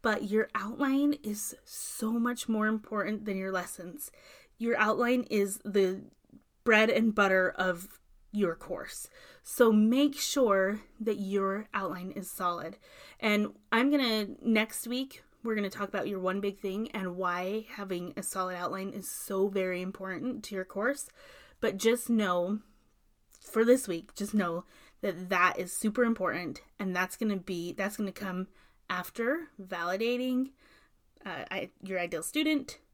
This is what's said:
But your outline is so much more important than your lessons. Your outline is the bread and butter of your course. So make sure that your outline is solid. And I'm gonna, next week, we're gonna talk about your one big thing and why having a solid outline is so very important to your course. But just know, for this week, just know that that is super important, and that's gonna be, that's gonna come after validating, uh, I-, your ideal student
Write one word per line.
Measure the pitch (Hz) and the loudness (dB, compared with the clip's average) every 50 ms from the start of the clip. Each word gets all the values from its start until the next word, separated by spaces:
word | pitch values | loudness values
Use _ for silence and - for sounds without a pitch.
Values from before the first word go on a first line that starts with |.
| - | 2
But | 226 214 208 - 196 | 2 0 0 0 0
your | 208 220 214 - _ | 2 2 2 2 _
outline | - 190 208 240 - 277 269 269 277 285 294 294 - - | -6 -6 -6 -2 -2 0 2 4 4 4 2 2 0 -2
is | 214 208 208 - - - - _ | -6 -6 -4 -6 -8 -10 -12 _
so | - - - - - - - 226 220 | -16 -12 -10 -10 -8 -6 -4 -2 -2
much | 226 240 226 240 247 240 - - | 0 0 0 0 -2 -4 -2 -2
more | 220 214 214 | 0 2 2
important | 214 220 214 214 - 220 208 190 175 208 202 214 | 2 0 0 -4 -6 -4 -2 -2 -2 -2 -4 -4
than | 214 196 | -4 -4
your | 190 190 190 | -4 -4 -2
lessons. | 190 185 180 - - - 175 180 - - - - _ - - - - - - _ _ | -2 -4 -4 -4 -10 -12 -12 -12 -12 -12 -14 -14 _ -20 -20 -20 -20 -20 -20 _ _
Your | _ 226 233 233 | _ -2 0 2
outline | - 214 208 220 - 240 240 254 247 247 - | 2 4 2 2 2 4 2 2 2 2 0
is | - 208 202 196 190 - - | 2 0 2 0 -2 -8 -8
the | 214 190 202 190 185 190 196 - - _ _ _ _ - - _ _ _ _ _ | 0 2 4 4 4 2 -4 -8 -16 _ _ _ _ -20 -20 _ _ _ _ _
bread | 233 220 214 220 220 | 6 6 8 6 6
and | - - 226 226 214 | 4 4 4 4 4
butter | 214 202 190 190 185 185 180 | 4 4 6 6 4 4 2
of | - - 185 185 175 170 185 202 - - _ _ - _ _ _ | 0 0 0 0 0 -2 -6 -16 -18 -20 _ _ -20 _ _ _
your | - 208 202 170 165 | -2 0 0 0 0
course. | - - - 180 - - - - - - - _ - - - - - | -4 -8 -8 -8 -8 -8 -10 -12 -12 -14 -14 _ -20 -20 -20 -20 -20
So | _ - - - 247 226 | _ -12 4 6 6 8
make | 220 214 214 220 240 262 285 294 285 | 8 8 6 6 6 6 4 4 2
sure | - - - - 285 254 220 196 190 190 190 208 214 - - _ _ | -2 -4 -2 2 2 4 4 6 4 4 2 0 -4 -10 -16 _ _
that | 220 220 214 | -4 -4 -2
your | 196 202 190 196 202 196 190 196 208 214 - - | -2 -2 -2 0 0 0 0 -2 -4 -6 -6 -6
outline | 208 196 180 190 180 180 190 | -4 -4 -4 -6 -6 -10 -10
is | - 202 185 - | -10 -10 -10 -10
solid. | - - 190 180 175 170 - 165 - - _ - - - - - - _ | -8 -2 -2 -2 -2 -2 -8 -10 -12 -14 _ -20 -20 -20 -20 -20 -14 _
And | - 214 208 208 214 208 - - _ _ | 0 0 2 2 0 -2 -4 -12 _ _
I'm | - 226 247 285 | 2 2 4 4
gonna, | 294 285 269 233 220 220 208 196 - - | 4 4 4 2 2 0 -2 -4 -8 -4
next | - 233 220 214 220 220 - - - | 2 4 4 4 2 0 -4 -10 -6
week, | 226 247 254 269 269 - - - _ _ _ - | -4 -4 -4 -4 -6 -10 -20 -20 _ _ _ -4
we're | 226 220 | -2 0
gonna | 214 202 190 | 0 0 -2
talk | 185 - 202 190 | -2 -6 -6 -4
about | - 202 - | -4 -4 -4
your | - 202 190 | -2 -4 -2
one | 185 185 185 202 | -2 -2 -2 0
big | 196 202 196 - | -2 -2 -4 -4
thing | - 196 190 208 220 - | -6 -4 -4 -4 -4 -4
and | - 214 190 180 175 | -4 -4 -4 -4 -4
why | 180 185 180 175 180 185 185 202 220 220 - | -2 -2 -2 0 -2 -2 -2 -4 -4 -6 -8
having | - - 202 190 190 175 175 175 - | -10 -10 -6 -4 -4 -4 -4 -6 -8
a | - | -8
solid | 185 - - 190 185 185 185 | -8 -6 -4 -4 -4 -4 -4
outline | 175 175 175 190 190 190 196 | -4 -4 -4 -4 -4 -6 -6
is | - 208 190 - | -6 -8 -8 -8
so | - - - - 196 190 196 | -10 -10 -8 -4 0 2 2
very | 202 196 202 185 185 180 175 | 2 2 0 0 0 -2 -2
important | 185 185 190 - 190 190 185 - - 247 247 - 208 | -4 -6 -8 -8 -8 -8 -6 -6 -4 -6 -6 -6 -8
to | - 208 | -8 -6
your | 190 185 | -6 -6
course. | - - 196 208 254 285 285 - - - - - - - - - - - _ | -6 -4 -2 0 0 0 -2 -6 -16 -16 -20 -20 -20 -20 -20 -20 -20 -8 _
But | - 220 190 | -2 -2 -2
just | 196 - 226 233 240 - - | 2 4 4 4 4 2 2
know, | 233 220 214 190 180 175 175 180 208 214 - _ _ _ _ _ _ _ _ _ _ _ _ _ - - | 2 4 4 4 2 2 2 0 0 -4 -4 _ _ _ _ _ _ _ _ _ _ _ _ _ -20 -20
for | - - - 226 226 | -18 -2 2 4 8
this | 233 247 262 - | 8 8 6 6
week, | - 170 165 - - - | -2 -6 -6 -6 -12 -8
just | - 202 202 214 | -8 -6 0 2
know | 208 190 175 165 175 - - - - - - _ _ | 2 2 2 -2 -4 -8 -10 -20 -20 -20 -20 _ _
that | - 208 175 175 185 180 | -2 -2 -2 -2 -2 0
that | 196 180 180 180 - | 4 6 6 4 4
is | - 185 175 - | 2 -6 -4 -4
super | - - 220 208 - 247 | -2 -2 0 2 4 4
important, | 233 226 - 190 170 - 175 180 - - - - _ _ _ | 4 4 2 0 -2 0 -2 -4 -6 -8 -10 -14 _ _ _
and | 202 190 180 | -4 -2 0
that's | 180 185 185 - | 0 -2 -2 -2
gonna | - 226 214 202 | -2 0 0 0
be, | 190 180 - 185 170 170 175 - | -2 -4 -6 -6 -4 -4 -6 -6
that's | - 190 208 208 | -4 -6 -6 -4
gonna | - 214 196 | -4 -6 -6
come | 185 - 202 190 180 180 190 - - - - _ _ _ _ | -6 -8 -8 -6 -6 -6 -6 -8 -12 -20 -20 _ _ _ _
after | _ 180 180 175 - - - 233 233 285 339 330 - _ - | _ -6 -6 -6 -8 -6 -4 -2 -2 -2 -2 -4 -10 _ -18
validating, | 190 185 190 175 170 175 185 196 226 233 247 247 254 254 254 247 262 269 - _ _ - - - _ _ _ _ _ _ _ _ - | -12 -10 -8 -6 -4 -4 -2 -2 0 0 0 0 -2 -2 0 -2 -2 -4 -6 _ _ -20 -20 -20 _ _ _ _ _ _ _ _ -12
uh, | 196 170 139 - - | -10 -8 -8 -8 -6
I-, | - 196 - 185 _ _ | -6 -6 -6 -8 _ _
your | - 190 190 180 | -10 -6 -4 -4
ideal | 175 170 170 156 | -4 -2 -4 -6
student | 165 - - 302 311 311 311 285 269 - - - _ _ | -6 -4 -2 0 0 2 0 0 -2 -6 -16 -18 _ _